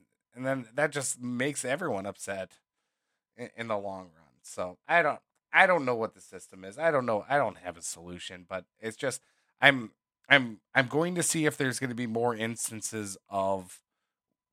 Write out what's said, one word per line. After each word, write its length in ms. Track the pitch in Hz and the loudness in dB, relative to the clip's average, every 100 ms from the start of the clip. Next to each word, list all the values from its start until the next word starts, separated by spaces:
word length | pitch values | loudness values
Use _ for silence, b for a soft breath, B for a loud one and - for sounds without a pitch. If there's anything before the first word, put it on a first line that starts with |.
| _ _ _ | _ _ _
and 100 | 120 | -8
then 220 | 131 135 113 | -4 -4 -4
that 160 | 123 156 | -2 0
just 300 | 143 127 - | 0 -4 -4
makes 440 | 123 123 139 139 | -4 -2 -2 -2
everyone 400 | 123 147 170 101 | -2 -2 -2 -2
upset 480 | 98 - - 98 92 - _ _ _ _ _ _ _ 110 | -4 -8 -6 -6 -8 -14 _ _ _ _ _ _ _ -16
in, 140 | 120 107 | -12 -8
in 120 | 117 | -4
the 100 | 104 | -4
long 320 | 98 95 90 80 | -4 -10 -14 -20
run. 180 | 73 64 | -20 _
So 360 | - - 90 90 - | -12 -6 -6 -6 0
I 140 | 170 | 2
don't, 180 | 151 113 _ _ _ | 2 -2 _ _ _
I 140 | 160 185 | 6 6
don't 180 | 175 | 6
know 100 | 127 | 2
what 200 | 117 107 | 0 -2
the 60 | 95 | -6
system 440 | - 92 - 95 | -20 -20 -18 -16
is. 140 | 95 117 | -14 -2
I 120 | 165 | 2
don't 160 | 143 123 | 2 2
know. 180 | 104 107 | 0 2
I 80 | 143 | 2
don't 220 | 113 90 | 2 -2
have 180 | 87 85 | -10 -10
a 60 | |
solution, 640 | - 82 87 90 - 90 87 | -10 -12 -12 -10 -12 -14 -10
but 160 | 92 - _ | -10 -10 _
it's 160 | 113 - | -8 -4
just, 260 | 135 - _ _ _ - | -2 -4 _ _ _ 4
I'm, 320 | 139 135 107 _ _ _ - | 6 6 0 _ _ _ 6
I'm, 300 | 139 120 104 _ | 6 6 -6 _
I'm 140 | 135 123 | 0 2
going 260 | 147 175 | 2 0
to 80 | 180 | 0
see 240 | - 165 151 | 0 2 2
if 100 | - | 2
there's 220 | 135 117 | 0 0
gonna 160 | 131 | -4
be 140 | 117 120 | -4 -4
more 260 | 113 120 | 0 0
instances 800 | 110 113 113 - 110 - 110 101 95 - | 0 -4 -4 -8 -6 -6 -6 -6 -10 -6
of 500 | 98 95 95 90 - _ _ _ _ _ _ _ | 0 0 0 -6 -18 _ _ _ _ _ _ _